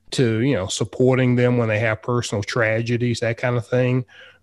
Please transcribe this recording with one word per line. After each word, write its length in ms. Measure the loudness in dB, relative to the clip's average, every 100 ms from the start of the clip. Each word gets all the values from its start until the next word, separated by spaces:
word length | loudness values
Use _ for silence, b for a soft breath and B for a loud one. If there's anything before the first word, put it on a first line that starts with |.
| -8
to, 300 | 0 0 2
you 120 | 0
know, 140 | 0 -2
supporting 680 | -4 -6 0 2 4 2 4
them 220 | 2 2
when 100 | 0
they 120 | 0
have 220 | 0 -2
personal 420 | -2 -2 -2 -4
tragedies, 760 | -4 0 0 0 -2 -2 -2 -2
that 180 | -4 -2
kind 200 | -2 -2
of 100 | -2
thing. 380 | 0 2 0 -4 B B B